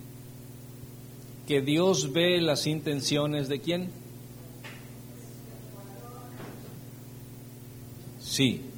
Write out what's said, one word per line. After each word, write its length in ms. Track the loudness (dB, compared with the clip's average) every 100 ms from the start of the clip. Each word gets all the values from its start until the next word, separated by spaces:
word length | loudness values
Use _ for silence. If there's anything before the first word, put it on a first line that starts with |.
| -12 -12 -12 -12 -12 -12 -12 -12 -12 -12 -12 -12 -12 -8 2
que 140 | 4
Dios 520 | 6 8 8 8 4
ve 260 | 6 6 8
las 260 | 6 4 4
intenciones 840 | 2 2 2 4 4 4 2 2
de 100 | 0
quién. 300 | 2 0 0 -6 -12 -12 -12 -12 -14 -12 -12 -12 -12 -12 -12 -12 -12 -12 -12 -12 -12 -12 -12 -12 -12 -12 -12 -10 -10 -10 -12 -12 -12 -14 -14 -14 -12 -12 -14 -14 -14 -12 -12 -12 -12 -10
Sí, 400 | -2 6 6 4 -2